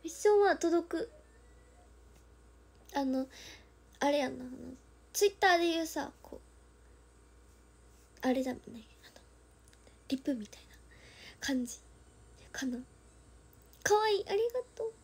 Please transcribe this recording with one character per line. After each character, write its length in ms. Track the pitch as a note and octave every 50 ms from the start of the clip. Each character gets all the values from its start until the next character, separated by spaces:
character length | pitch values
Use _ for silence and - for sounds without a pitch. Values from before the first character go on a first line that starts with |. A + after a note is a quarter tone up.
| -
ミ 80 | D#4+
ッ 20 | -
シ 160 | - - G#4
ョ 60 | G#4
ン 60 | G4+
は 160 | G4+ G4 D#4
届 320 | - - E4+ E4 E4+ E4 -
く。 220 | - E4 - - - - - - - - - - - - - - - - - - - - - - - - - - - - - - - - - - - - - - -
あ 100 | C#4+ C#4
の、 240 | C4 C4 C4 C4 C4 - - - - - - - - - - - - - -
あ 120 | - F#3+
れ 80 | - D4
や 100 | C4 C4
ん 80 | C4
な、 80 | B3+ -
あ 20 |
の、 300 | - B3+ B3+ - - C4 - - - - - - -
Twitter 460 | - - G#4 G4+ - - - F#4+ F4
で 140 | E4+ E4+ E4+
言 100 | D#4+ E4
う 60 | E4
さ、 260 | D#4+ - - - - - -
こ 160 | - - -
う、 40 | - - - - - - - - - - - - - - - - - - - - - - - - - - - - - - - - - - - - -
あ 100 | - B3+
れ 120 | B3+ C4 C4
だ 100 | C4 B3
も 80 | - -
ん 60 | - A#3
ね、 140 | A3+ A3 - - - -
あ 40 |
の、 60 | - - - - - - - - - - - - - - - - - - - - -
リ 100 | C4+ C4
プ 160 | - D4+ C#4
み 100 | A3+ G#3
た 120 | - - -
い 20 | - -
な 80 | - - - - - - - - - - - - - -
感 260 | - - C4+ B3+ B3
じ 140 | A#3+ - - - - - - - - - - - - - - - -
か 140 | - - C4+
な。 180 | C4 A#3+ A#3+ B3+ - - - - - - - - - - - - - - - - - - - -
か 120 | - G#4
わ 140 | G#4 A4 A4
い 120 | G#4 F#4+
い、 40 | -
あ 60 | - G4
り 160 | G4+ A4+ A#4+
が 120 | A#4+ B4+ A#4+ - -
と 100 | - A4+
う。 80 | A4+ A4 -